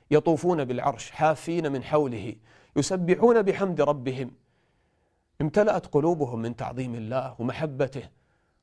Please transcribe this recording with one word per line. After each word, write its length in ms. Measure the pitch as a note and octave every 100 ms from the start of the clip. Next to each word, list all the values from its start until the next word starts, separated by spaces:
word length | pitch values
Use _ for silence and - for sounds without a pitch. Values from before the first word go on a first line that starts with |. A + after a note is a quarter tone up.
| -
يطوفون 540 | D3+ D3+ D#3 F3 E3+ B2+
بالعرش 460 | A#2+ C#3+ A2 -
حافين 600 | - D#3 D3+ - E3+ D3+
من 120 | C3+
حوله 520 | A#2 D3+ C#3+ A2+ G#2+ - _ _ _ -
يسبحون 680 | C#3 F#3+ F3 F3+ A#3 A#3
بحمد 400 | G3 E3 G3 D#3+
ربهم، 500 | C#3+ D3 B2 C3 B2 - _ _ _ _ _ _ _ _ _ -
امتلأت 460 | D3+ G3+ G#3+ - -
قلوبهم 520 | D3 D#3 E3+ C3 A#2
من 160 | A#2 A#2+
تعظيم 400 | B2 B2 B2+ A#2
الله 400 | A2 C3 C3 A#2+
ومحبته 680 | A#2+ A#2+ D#3 C3 C3 B2+ - _ _ _ _ _